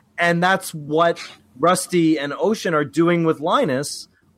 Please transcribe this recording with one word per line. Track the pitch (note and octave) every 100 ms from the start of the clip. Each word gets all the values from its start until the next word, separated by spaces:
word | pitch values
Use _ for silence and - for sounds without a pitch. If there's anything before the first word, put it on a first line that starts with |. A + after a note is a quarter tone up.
| _ -
And | F3 E3+
that's | F3+ F#3+ -
what | D#3+ C#3+ D#3 E3+ E3+ - - _ B2
Rusty | E3 F3+ - F3+ D#3+ D3+
and | C#3+
Ocean | C3+ F3+ A3 G3
are | D3+
doing | C#3 D#3 E3+ E3+
with | D#3+ D3+
Linus | D#3+ B3 G#3+ B2+ D3 - - _ _